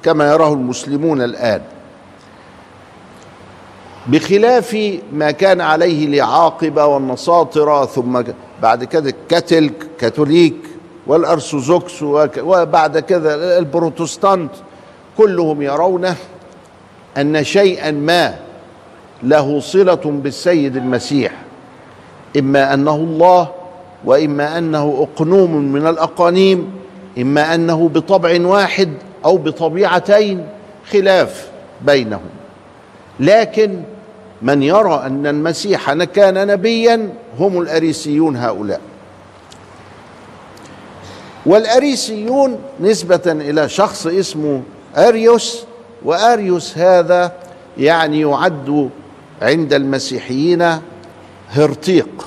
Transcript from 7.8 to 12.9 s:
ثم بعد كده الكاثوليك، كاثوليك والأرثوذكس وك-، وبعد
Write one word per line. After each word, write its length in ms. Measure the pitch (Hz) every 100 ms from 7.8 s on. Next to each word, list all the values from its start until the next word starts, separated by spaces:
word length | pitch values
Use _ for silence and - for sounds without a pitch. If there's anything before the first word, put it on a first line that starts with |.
| 135
ثم 360 | 135 123 123 120 - - -
بعد 220 | 113 120
كده 260 | 123 160 139
الكاثوليك، 760 | - - 170 175 165 151 107 - -
كاثوليك 560 | 113 147 147 165 170 - - - - - -
والأرثوذكس 960 | 156 156 165 - 147 127 180 180 -
وك-، 360 | 151 147 151 139
وبعد 560 | 147 185 160 165 156